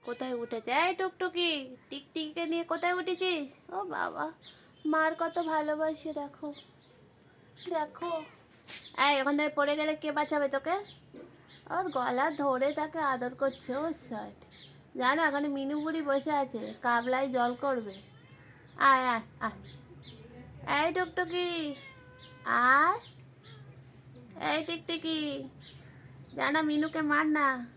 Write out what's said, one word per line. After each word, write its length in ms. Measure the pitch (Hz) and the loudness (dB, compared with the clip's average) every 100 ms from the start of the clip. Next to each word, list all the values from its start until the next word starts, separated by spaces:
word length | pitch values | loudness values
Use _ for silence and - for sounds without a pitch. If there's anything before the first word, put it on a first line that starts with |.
| - | -8
কোথায় 280 | 240 262 247 | -6 -4 -4
উঠেছে? 280 | 233 226 226 269 | -4 -6 0 2
এই 80 | 349 370 | 2 2
টুকটুকি, 500 | 370 - 370 349 349 302 262 254 - | -2 -2 -4 2 2 2 -4 -14 -14
টিকটিকিকে 540 | 277 - 320 311 302 339 | -14 -10 -8 -6 -4 -2
নিয়ে 140 | 339 339 | -2 -2
কোথায় 220 | 330 349 359 | 0 2 0
উঠেছিস? 460 | 349 349 370 339 277 - - 370 | 0 0 0 0 -4 -10 -10 -8
ও 20 | 381 | -4
বাবা, 320 | - - - 302 320 - - - - 311 | -2 -2 -2 -6 -6 -20 -20 -20 -8 0
মার 200 | 311 311 320 | 2 2 2
কত 140 | 330 339 320 | -2 -2 0
ভালোবাসে 580 | 311 302 302 311 311 320 302 | 0 0 0 0 -2 -6 -6
দেখো, 280 | 285 - 302 294 - - - - - - - - - - 370 | -8 -8 -10 -10 -18 -20 -20 -20 -20 -20 -20 -20 -20 -14 -4
দেখো। 380 | 330 302 - 349 330 302 - - - - - - - 277 | -2 -2 -4 -4 -4 -6 -18 -20 -20 -14 -14 -12 2 4
এই, 80 | 277 | 6
ওখান 140 | 269 285 | 4 2
থেকে 140 | 302 294 | 2 2
পড়ে 160 | 285 294 | 2 4
গেলে 120 | 302 311 | 2 0
কে 80 | 311 285 | -2 0
বাঁচাবে 300 | 294 302 277 | 2 2 2
তোকে? 220 | 277 302 381 415 - - - - - - - - | 0 0 -2 -4 -18 -20 -20 -20 -20 -20 -20 -6
ওর 100 | 349 370 269 | -2 0 0
গলা 300 | 254 247 302 294 | 0 2 0 2
ধরে 280 | 285 254 269 294 | 0 2 2 0
তাকে 220 | 302 320 294 | -4 0 0
আদর 200 | 262 247 254 | 0 -2 0
করছে। 300 | 269 262 - 254 | -2 -2 -6 -2
ও 20 | 320 302 | -2 -4
সাইড, 340 | - 220 208 - - - - - - - | -8 -10 -10 -14 -20 -20 -20 -20 -14 0
জানো, 200 | 247 302 320 | 2 4 4
ওখানে 200 | 285 294 277 | 2 0 -2
মিনু 200 | 269 302 | -2 -2
বুড়ি 160 | 302 320 285 | -2 -2 2
বসে 220 | 277 277 294 | 2 2 2
আছে, 180 | 269 226 214 220 | 0 -4 -8 -2
কাবলায় 440 | 247 240 240 254 269 247 | 2 2 2 0 2 2
জল 160 | 240 247 | 2 0
করবে। 300 | 285 254 214 190 - - - - - - - - 269 | 0 -2 -4 -12 -18 -20 -20 -20 -20 -20 -20 4 6
আয়, 140 | 262 254 | 8 6
আয়, 100 | 226 - - 226 | 0 -2 -6 -6
আয়। 120 | - - - - - - - - - - - - 285 | -6 -16 -18 -20 -20 -18 -18 -18 -18 -18 -12 -2 2
এই 100 | 320 349 | 4 2
টুকটুকি, 520 | 359 349 349 349 359 339 302 269 - - - - - - 226 233 247 | 0 0 -2 0 0 0 -4 -6 -12 -20 -20 -20 -20 -12 0 4 6
আয়। 280 | 269 320 440 - - - - - - - - - - - - - - - | 8 6 2 -4 -20 -20 -20 -20 -20 -18 -20 -20 -20 -20 -20 -18 -6 0
এই 100 | 302 320 | 0 0
টিকটিকি, 500 | 339 - 339 320 320 294 277 262 - - - - - - - - - | -6 -4 -4 -2 -2 -2 -4 -8 -14 -20 -20 -20 -20 -20 -20 -12 -2
জানো, 240 | 269 302 311 | 2 2 2
মিনুকে 300 | 294 311 320 302 | 2 2 0 2
মার 160 | 294 311 302 | 4 4 4
না 80 | 277 262 240 | 4 2 -6